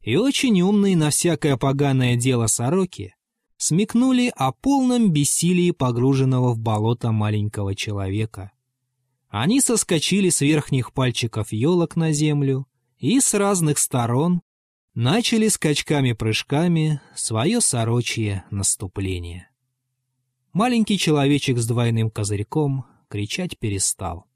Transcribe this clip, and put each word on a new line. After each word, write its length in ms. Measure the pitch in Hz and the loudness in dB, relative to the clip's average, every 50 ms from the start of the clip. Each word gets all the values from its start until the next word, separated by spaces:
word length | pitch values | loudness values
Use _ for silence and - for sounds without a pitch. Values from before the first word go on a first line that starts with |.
И 160 | - - 110 | -4 -2 0
очень 460 | 151 226 277 277 - - 262 220 185 175 | 0 2 0 0 0 2 2 4 4 4
умные 340 | 185 214 208 202 196 190 | 4 4 2 2 4 2
на 140 | 170 156 151 | 2 2 2
всякое 460 | 143 - - 175 165 147 - 156 139 | 0 0 0 0 0 0 0 0 0
поганое 600 | 127 - 139 135 139 147 143 135 131 127 123 123 | 2 0 0 0 2 0 2 2 2 2 2 0
дело 300 | 120 120 131 127 120 113 | 0 2 0 0 2 0
сороки 680 | 113 - - 120 127 156 190 190 180 - - 95 98 _ _ _ _ _ _ _ _ _ | 0 -2 -2 -2 0 0 0 -2 -2 -6 -12 -16 -16 _ _ _ _ _ _ _ _ _
смекнули 760 | _ - - 151 165 214 - - 226 247 262 262 247 247 247 - | _ -4 0 2 2 0 2 2 2 2 4 4 2 2 0 -2
о 180 | - 135 131 131 | -2 -4 -4 -4
полном 600 | _ _ 269 277 277 262 254 247 247 233 208 165 | _ _ 0 2 2 2 2 2 2 2 4 4
бессилии 580 | 147 143 - - - - 170 180 175 175 175 | 2 2 0 0 0 0 2 2 4 2 2
погруженного 840 | 175 _ 139 127 123 120 120 135 139 131 135 131 131 127 127 123 120 | 0 _ 0 -2 0 2 2 2 2 2 2 2 2 2 2 2 0
в 60 | 113 | 0
болото 540 | 113 113 110 107 107 110 120 113 - 120 110 | -2 -2 0 0 0 0 -2 -2 -2 -2 0
маленького 640 | 110 104 104 107 107 104 104 - - 104 98 98 | 0 0 0 0 -2 -2 -4 -4 -6 -6 -6 -4
человека. 760 | - - - 104 101 98 95 98 107 110 110 _ - 98 101 _ _ _ _ _ _ _ _ _ _ _ _ _ _ _ _ | -6 -6 -6 -6 -6 -4 -4 -4 -4 -4 -6 _ -14 -18 -18 _ _ _ _ _ _ _ _ _ _ _ _ _ _ _ _
Они 320 | - 101 117 156 226 277 | -6 -2 0 0 2 2
соскочили 680 | 262 - 240 220 - - 180 160 - - 175 196 202 180 | 2 0 0 -2 0 0 -2 -2 0 0 0 2 2 0
с 120 | 151 - | 0 0
верхних 520 | 143 139 156 151 139 - - 135 120 - _ | 0 2 2 0 0 -2 -2 -2 -2 -4 _
пальчиков 600 | - 131 123 120 - - 117 - 113 104 - - | -2 -2 -2 0 -2 -6 -4 -4 -4 -6 -4 -4
ёлок 440 | 107 113 151 185 180 170 160 - | -2 0 2 2 2 0 -2 -2
на 160 | 165 165 160 156 | -2 0 0 0
землю 540 | 147 156 151 151 143 143 135 135 131 139 _ _ _ _ _ _ _ | 0 0 0 0 0 0 0 -2 -2 -4 _ _ _ _ _ _ _
и 220 | - 131 202 277 | -2 0 2 2
с 120 | 269 - - | 2 2 0
разных 460 | 208 202 202 202 185 165 151 147 - | 0 0 2 0 0 0 0 0 0
сторон 640 | - - - 131 120 113 120 127 151 175 180 175 - _ _ _ _ _ _ _ _ _ _ | -2 -2 -2 -2 0 0 0 0 2 2 0 0 -2 _ _ _ _ _ _ _ _ _ _
начали 540 | - 117 123 151 226 233 - - 226 214 220 | -2 0 2 2 2 0 2 2 2 2 2
скачками-прыжками 1500 | 175 - - 160 151 143 - - 156 147 135 127 120 - - 113 110 - - _ 135 143 170 180 170 160 156 156 151 139 - - - | 0 0 0 0 0 0 0 -2 0 2 2 0 0 0 -2 -2 -2 -2 -4 _ -2 0 2 2 2 2 2 0 0 -2 -4 -12 -12
своё 460 | - - - 110 110 117 165 226 247 | -8 -6 -4 -2 0 0 0 0 2
сорочье 840 | 214 - - 123 113 110 117 120 120 - - - 113 104 101 95 - - | 0 0 0 0 0 0 0 0 0 -2 -2 -2 -2 -2 -2 -4 -6 -6
наступление. 960 | - 101 95 - - - - 95 _ - 98 95 92 90 87 85 85 90 87 _ _ _ _ _ _ _ _ _ _ _ _ _ _ _ _ _ _ _ _ _ _ | -6 -4 -2 -2 -2 -4 -6 -10 _ -6 -4 -4 -4 -6 -8 -10 -12 -14 -16 _ _ _ _ _ _ _ _ _ _ _ _ _ _ _ _ _ _ _ _ _ _
Маленький 460 | 165 220 254 247 233 220 - 214 180 | 0 0 2 2 2 2 2 0 0
человечек 600 | - - 151 147 139 139 147 143 - - 131 120 | 2 2 2 2 4 4 2 2 2 0 -2 0
с 80 | 117 | 0
двойным 440 | 113 120 117 120 117 113 113 113 110 | -2 0 0 0 0 2 0 0 -2
козырьком 760 | - - 107 101 104 98 104 _ - 156 151 143 135 135 127 _ _ _ _ _ | -2 -4 -4 -4 -2 -4 -4 _ -2 -2 0 0 -2 -4 -6 _ _ _ _ _
кричать 500 | - 101 104 107 - - 185 165 - - | -6 -6 -6 -6 -6 -6 -6 -8 -8 -6
перестал. 680 | - 110 101 95 - - - _ - 85 - 85 - _ _ | -6 -4 -4 -2 -2 -4 -4 _ -8 -8 -8 -10 -14 _ _